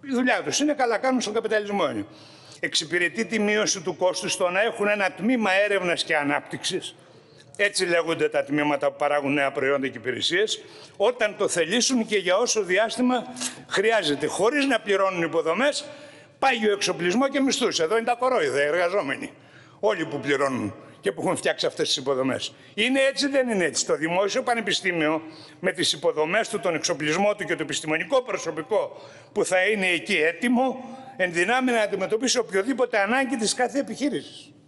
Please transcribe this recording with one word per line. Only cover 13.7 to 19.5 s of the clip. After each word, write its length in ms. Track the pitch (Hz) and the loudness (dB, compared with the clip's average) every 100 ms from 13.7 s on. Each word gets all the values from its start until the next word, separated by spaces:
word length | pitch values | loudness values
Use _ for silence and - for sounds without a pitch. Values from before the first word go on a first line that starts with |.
| - 208 220 156 139 147 | 0 4 2 2 0 -2
χωρίς 400 | - 208 294 277 | 2 2 2 2
να 140 | 233 | 0
πληρώνουν 420 | 208 190 190 180 | 2 2 2 2
υποδομές, 600 | 165 160 156 180 285 - - - - - - - | 0 0 0 2 2 0 -8 -16 -20 -20 -20 0
πάγιο 340 | 269 247 214 | 0 2 2
εξοπλισμό 560 | 202 185 160 175 208 277 | 2 -2 0 0 2 2
και 120 | 285 | 2
μισθούς. 400 | 269 - 170 147 | 0 2 0 0
Εδώ 160 | 160 220 | 0 0
είναι 100 | 226 | 0
τα 80 | |
κορόιδα, 480 | 240 254 247 147 131 | 0 0 2 2 2
οι 40 | 147 | 2
εργαζόμενοι. 680 | 170 175 202 143 123 - - - | 2 2 0 -2 -6 -8 -14 -20